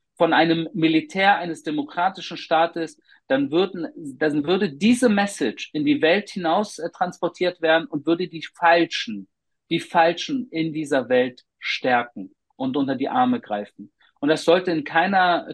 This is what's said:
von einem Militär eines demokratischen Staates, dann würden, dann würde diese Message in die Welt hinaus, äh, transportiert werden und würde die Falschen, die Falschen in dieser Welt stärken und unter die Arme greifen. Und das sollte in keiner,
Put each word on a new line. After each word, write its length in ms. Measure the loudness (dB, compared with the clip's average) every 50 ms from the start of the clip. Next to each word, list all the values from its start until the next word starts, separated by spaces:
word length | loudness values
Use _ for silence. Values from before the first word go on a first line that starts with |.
| _ _ _
von 160 | 0 0 2
einem 380 | 4 4 4 4 2 0 -2 -4 -2
Militär 640 | 0 2 2 2 2 0 0 -2 0 2 4 2 2
eines 260 | 0 -4 -8 -8 -8
demokratischen 720 | -6 -4 -4 -6 -6 -4 -2 -2 -2 -2 -6 -10 -12 -12 -12
Staates, 600 | -4 0 2 2 2 2 0 -4 -8 -8 -10 _ _ _ _ _ _ 0
dann 240 | 0 0 2 2
würden, 360 | 2 2 2 0 -2 -6 -8 -8 -10
dann 500 | -12 -14 -14 -6 -2 -2 0 0 0 0
würde 260 | 0 0 0 0 -2
diese 380 | -2 0 2 2 4 4 4 2
Message 600 | 2 2 0 -2 -2 -4 -4 -4 -4 -6 -10 -8 -6
in 120 | -2 0
die 160 | 2 2 2
Welt 280 | 4 4 4 2 0 -4
hinaus, 480 | -8 -6 -2 0 0 0 0 -2 -6 -10
äh, 120 | -10 -10
transportiert 720 | -6 -4 -6 -6 -4 -4 -6 -6 -4 -2 -2 -2 -2 0
werden 260 | 2 2 2 2 2 -2
und 180 | -6 -4 -2
würde 220 | 0 0 0 -2 -4
die 160 | -8 -12 -14
Falschen, 840 | -16 -6 0 4 4 6 4 4 0 -2 -6 -8 -8 -10 -10 -12 -14 _ _ _ _ _ _ _ _
die 100 | -4 -4
Falschen 680 | -4 0 2 4 4 4 2 0 -4 -6 -6 -6 -6 -6
in 200 | -6 -6 -4 -4
dieser 380 | -4 -6 -4 -2 0 -2 0 2
Welt 340 | 2 2 2 0 -4 -10 _ _ _ _
stärken 760 | -8 -8 -6 -4 0 0 0 0 0 -2 -8 -14 -16 -16 -18 _ _ _ _ -8
und 200 | -6 -4 -2 -2
unter 180 | -2 -2 -2
die 120 | -4 -4 -2
Arme 320 | 0 0 2 2 0 -2
greifen. 520 | -4 -6 -8 -8 -8 -10 _ -20 -20 -20 _ _ _ _ _ _
Und 100 | 0 0
das 140 | 0 2 4
sollte 280 | 4 2 4 2 0
in 120 | -2 -2 -4
keiner, 680 | -2 0 0 0 2 2 2 2 2 2 0 -2 -6